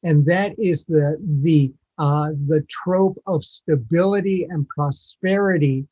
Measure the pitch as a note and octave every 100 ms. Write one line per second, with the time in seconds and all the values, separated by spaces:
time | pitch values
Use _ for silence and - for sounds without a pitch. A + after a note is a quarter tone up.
0 | F3 D3+ C#3+ F3+ G3+ - G#3 D#3 - D#3+
1 | D3 D#3 G3 D3 D3+ D3+ C#3 - _ -
2 | D3 D3 D3+ D3+ C#3+ D#3 D3+ - - F3+
3 | F#3+ F#3+ - F3 - - - D3 A2 E3
4 | F#3+ G3+ F#3+ F#3+ E3 E3+ C#3 - C#3+ C3
5 | - - F#3 G3 G3 F3+ D3 C3+ C#3